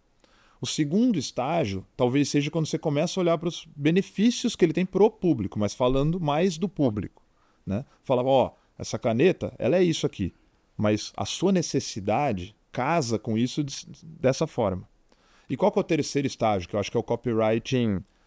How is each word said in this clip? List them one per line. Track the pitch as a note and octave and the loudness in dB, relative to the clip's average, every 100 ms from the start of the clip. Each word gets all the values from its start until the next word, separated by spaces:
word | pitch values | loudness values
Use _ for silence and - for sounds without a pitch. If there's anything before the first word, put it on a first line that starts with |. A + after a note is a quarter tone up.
| _ _ _ _ _ _ | _ _ _ _ _ _
O | B2+ | -8
segundo | - D3 F#3 B3+ F#3 | -4 0 2 2 0
estágio, | - - B2+ E3+ A#2+ G2 - - | -4 -4 -2 0 -2 -4 -8 -2
talvez | B2 C3+ C#3 | 0 2 2
seja | D3 D3 | 0 0
quando | E3 D#3 | -2 -4
você | D#3+ | -4
começa | E3 C#3+ E3 - | -2 0 -2 0
a | |
olhar | F3 E3 | 0 0
pros | E3 D#3+ - - | -2 -8 -14 -2
benefícios | C#3+ F3 F#3+ - A3+ A#3 A#3+ - | 2 2 0 2 2 2 -4 2
que | E3+ | 2
ele | |
tem | D#3 F#3 | 2 -2
pro | F#3 G#3+ | 4 4
público, | - F3+ C3 G2 G#2+ | 4 0 0 0 -2
mas | G#2 | -2
falando | - B2+ C3 D3 F3+ | 0 0 2 0 0
mais | D3+ D3 F#3+ D#3 | -2 0 0 0
do | F#3 | -6
público, | - C#3 G#2+ - - _ _ _ _ - | 0 0 2 -6 -12 _ _ _ _ -6
né? | G2+ C#3 _ | -6 -6 _
Fala, | - B2+ | -2 0
"Ó, | B2+ C3+ F#2+ - _ _ | 4 4 2 -2 _ _
essa | - A#2 | -8 -4
caneta, | A#2+ A2+ E3+ - G2+ - | 0 4 2 2 -4 -2
ela | A2+ F3 | 0 2
é | |
isso | F3+ D3+ C#3 | 2 2 -2
aqui, | - F2 - _ _ _ - | -2 -6 -6 _ _ _ -2
mas | G#2+ G#2 - - | 0 0 -2 -8
a | G2+ | -6
sua | - F#3 | -2 0
necessidade | F#3+ D#3 C#3+ - - F#2+ A2 D3 G2 F2 - _ | 2 0 -4 -4 -6 -2 0 0 -2 -6 -14 _
casa | - B2+ E3+ A#2+ G#2+ | -4 0 0 0 -4
com | - A2 | -2 -2
isso | B2 - | 0 -2
de, | C#3 - - C3 | -6 -8 -14 -20
dessa | - - B2+ C3 D#3 | -20 -2 0 0 -2
forma." | - G#2 F#2 G2+ _ _ _ _ _ _ | 0 -2 -2 -8 _ _ _ _ _ _
E | B2+ | 0
qual | G3 | 0
que | G3+ | 0
é | |
o | |
terceiro | F#3 D#3+ C#3 C#3+ C3+ | 0 0 0 -2 -2
estágio, | - A2+ G2+ F2 | -2 0 0 -2
que | G#2 | -4
eu | |
acho | G2 | -2
que | A#2+ | -4
é | |
o | |
copywriting, | - A#2 B2+ A2 A2 A2+ - C3 A#2 F#2+ - _ | -2 -4 -2 0 2 0 0 0 0 0 -6 _